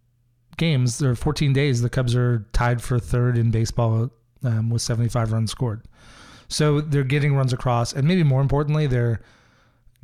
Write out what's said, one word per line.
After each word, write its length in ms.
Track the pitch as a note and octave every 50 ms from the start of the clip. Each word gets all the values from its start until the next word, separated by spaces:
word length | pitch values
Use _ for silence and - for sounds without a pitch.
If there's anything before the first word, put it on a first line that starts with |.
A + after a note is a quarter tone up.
| _ _ _ _ _ _ _ _ _ _ -
games, 440 | - D#3+ E3 D3 B2+ B2 A#2+ A2+ - D3
or 100 | B2+ A#2+
fourteen 400 | - - D3+ C#3 - D#3 C#3 C3+
days, 280 | C#3 D3 C#3+ B2 A#2+
the 80 | A#2+ A#2+
Cubs 260 | - C#3 B2+ A#2+ A#2+
are 320 | B2 B2 B2 A#2+ A2+ G2+ - -
tied 280 | - A#2+ A#2+ B2 A#2
for 160 | - - B2+
third 400 | A#2+ - - B2 B2 A#2+ B2 A#2+
in 140 | A#2 A2+ A#2
baseball, 580 | A2+ A2 A2+ - - A#2+ A#2 A2+ A2 A2+ A#2 B2+ - _ _ _ _ - -
um, 280 | B2 A2 A2 A2 A2+
with 100 | A#2 A2+
seventy-five 500 | - - A#2+ A2 A#2+ G#2+ A2+ A#2+ A2+ A2
runs 200 | A2+ A2+ A2+ G#2
scored. 320 | - - C3 A#2 G#2 A2+ - - - - - - - - - - - - -
So 340 | - - - D3+ D3+ D3 D3
they're 220 | D3+ D#3+ C#3+ C#3+ C3+
getting 320 | B2+ C#3+ D3 C#3 D3 C#3
runs 180 | C#3 C3+ B2 B2+
across, 400 | - - B2+ A#2+ A#2 A#2 - -
and 140 | C#3+ C3+
maybe 160 | D#3+ F#3 F#3 D#3+
more 180 | C#3 C3 C3
importantly, 460 | C#3+ B2+ - C#3+ D3+ C#3+ D3+ D#3 D3+
they're 340 | C#3 B2 A#2+ A#2+ A#2 A2 - - - - _ _ _ _ _ _ _ _ _ _ - _ -